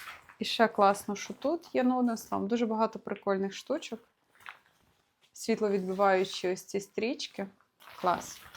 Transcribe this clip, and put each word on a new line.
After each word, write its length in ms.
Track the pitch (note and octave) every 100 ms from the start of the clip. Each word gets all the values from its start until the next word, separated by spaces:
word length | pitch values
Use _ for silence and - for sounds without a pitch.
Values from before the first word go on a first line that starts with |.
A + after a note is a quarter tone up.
| - - - -
І 60 | -
ще 220 | - A3
класно, 480 | A3+ G3 G3+ - G3+
що 180 | -
тут 420 | - C#4 E4+ - C4
є, 80 |
ну, 160 | B3 B3+
одним 180 | B3 A3+
словом, 300 | - G3+ G3
дуже 180 | A#3 A#3
багато 340 | A3 A3 G#3
прикольних 540 | - G3+ - G3 G3
штучок. 460 | F#3+ - C#4+ - A3+ - _ _ _ - - _ _ _ _ _ _ _
Світловідбиваючі 1200 | - - G#3+ G#3+ G3 F#3 F#3+ G3+ F#3 F#3+ - F3+
ось 120 | F#3 -
ці 140 | G3
стрічки. 680 | G3 - A3 D4+ - - G3 - _ _ - -
Клас. 400 | F#3 E3+ - - -